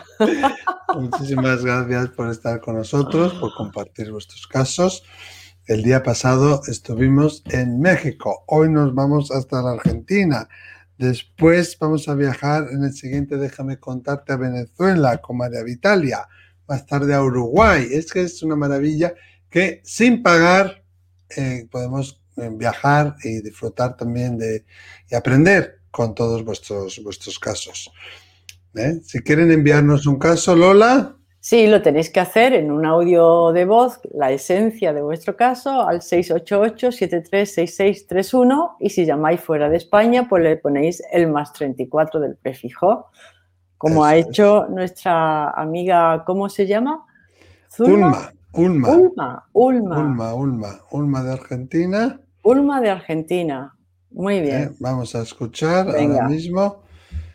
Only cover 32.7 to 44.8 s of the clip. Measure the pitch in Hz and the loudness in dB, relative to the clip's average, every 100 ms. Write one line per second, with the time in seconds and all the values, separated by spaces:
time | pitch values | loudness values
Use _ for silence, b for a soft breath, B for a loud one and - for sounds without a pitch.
32.7 | 147 160 165 175 170 165 170 170 170 180 | -2 2 2 4 6 6 6 4 2 4
33.7 | 226 247 - - - 135 139 - 185 220 | 4 2 -2 -12 -4 -2 -2 0 0 0
34.7 | 220 180 147 147 160 202 196 247 254 277 | -2 -2 -2 -4 -6 -6 0 0 0 -4
35.7 | 269 190 170 - 175 175 170 175 202 220 | -2 0 -2 -2 -2 0 -4 -2 0 0
36.7 | 226 247 240 175 175 165 196 202 - 170 | -2 -4 -2 -4 -4 -2 -2 -2 -2 -4
37.7 | - 196 196 - 180 196 254 247 277 339 | 0 0 -2 -4 -4 0 2 2 2 -2
38.7 | - 202 190 160 147 156 175 - 156 147 | -4 -4 -2 0 0 0 0 -2 -2 0
39.7 | 165 - 208 233 247 247 185 160 156 147 | -2 0 2 4 2 2 2 2 0 -2
40.7 | 139 160 175 - 175 165 147 147 - 143 | 0 -2 -4 -4 0 0 0 -4 -8 -8
41.7 | 123 131 151 156 156 139 - 131 131 120 | -6 -4 -2 -2 -2 -6 -6 -10 -10 -14
42.7 | - 180 240 - b b b b _ _ | -2 0 0 -4 b b b b _ _
43.7 | - 156 160 151 160 160 147 202 208 - | -4 0 2 4 4 2 2 4 4 2
44.7 | 185 | -4